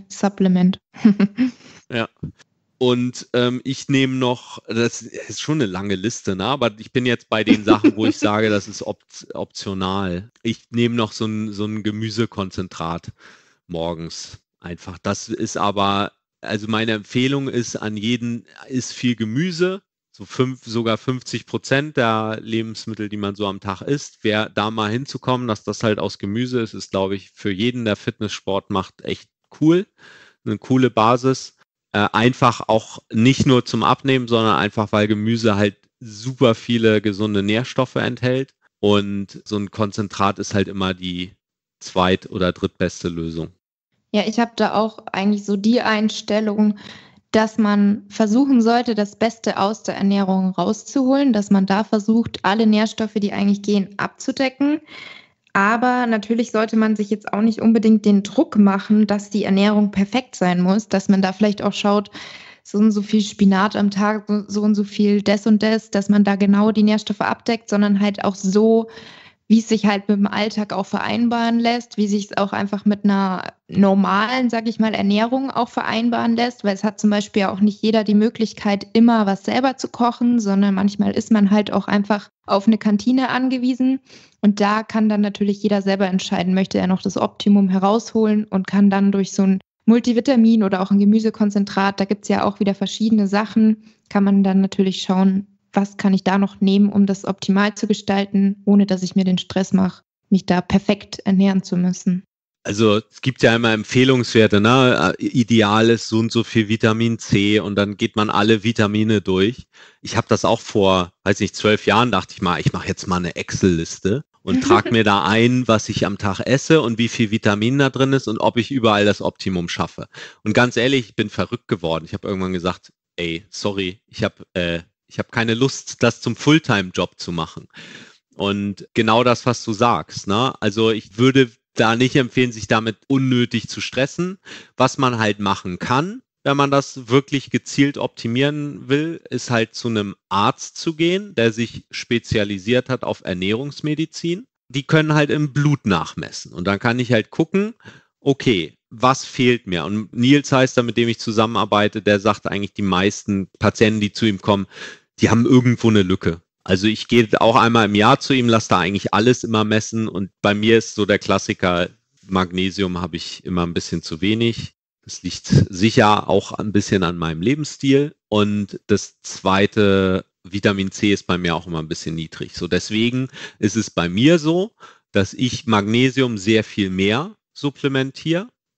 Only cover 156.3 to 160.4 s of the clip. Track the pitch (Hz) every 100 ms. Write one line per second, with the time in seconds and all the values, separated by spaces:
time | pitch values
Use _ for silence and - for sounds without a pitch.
156.3 | 82 _ _ - 92 107 110 - 120 107
157.3 | - 113 120 113 117 104 104 110 139 -
158.3 | 135 120 113 - 92 85 101 - 98 117
159.3 | 123 117 110 107 107 - 113 110 - 95
160.3 | _